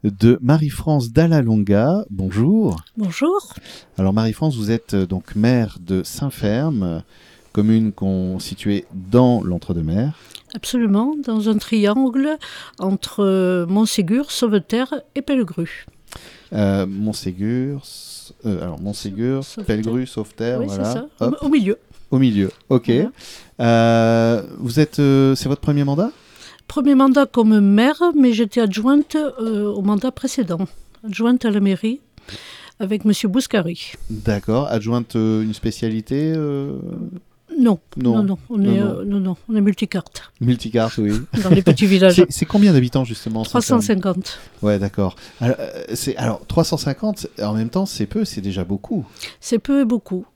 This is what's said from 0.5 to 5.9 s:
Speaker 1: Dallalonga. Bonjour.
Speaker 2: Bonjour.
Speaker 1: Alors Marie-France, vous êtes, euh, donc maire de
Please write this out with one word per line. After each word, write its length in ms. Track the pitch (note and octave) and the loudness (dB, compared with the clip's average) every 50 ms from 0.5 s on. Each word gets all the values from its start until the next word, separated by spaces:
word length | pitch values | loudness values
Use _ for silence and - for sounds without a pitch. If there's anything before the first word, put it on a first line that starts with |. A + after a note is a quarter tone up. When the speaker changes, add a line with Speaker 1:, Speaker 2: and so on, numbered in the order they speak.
| D3 D#3+ D#3 D3 - - - - D#3 D3 B2 A#2 A2+ | 2 2 2 -2 -4 -4 -2 0 0 0 0 0 2
Speaker 1:
Dallalonga. 920 | D3 E3 E3+ E3 D3+ C3 A#2 A2 G#2+ G#2 F#2+ G2+ G2+ A2+ C#3 F3 G3+ G#3+ - | 2 4 4 4 2 2 2 2 2 2 2 2 2 4 2 0 0 -2 -6
Bonjour. 720 | G2+ F#2+ F#2+ F#2+ F#2 G#2 A#2 D3 G3+ A3+ A3 D3+ F2+ D2+ - _ _ | -8 -6 -4 -4 0 0 2 4 4 2 2 0 -2 -4 -8 _ _
Speaker 2:
Bonjour. 580 | A3+ G#3+ F#3 E3 - C4+ D#4 F#4 G#4 - - - - - - - - - _ _ | -6 -4 -4 -2 -2 -2 0 0 -2 -4 -6 -20 -20 -20 -20 -20 -20 -20 _ _
Speaker 1:
Alors 160 | - F#2+ F#2+ G2 | -2 0 0 2
Marie-France, 440 | A2 A2 A2+ G#2+ - D#3+ D#3 C#3+ | 2 0 0 -2 0 -2 -2 -2
vous 160 | A#2 G#2+ G2+ A2+ | -2 -2 -2 -2
êtes, 220 | A#2 - _ - | -2 -2 _ -2
euh, 120 | G3 F#3+ | 0 0
donc 300 | F3 G2 F#2 - - - | 0 -2 -6 -6 -6 -4
maire 420 | G#2 G#2+ A#2 B2+ B2 A2+ G#2 - - | 0 2 2 4 2 0 -2 -6 -12
de 220 | F2+ E2+ | -6 -2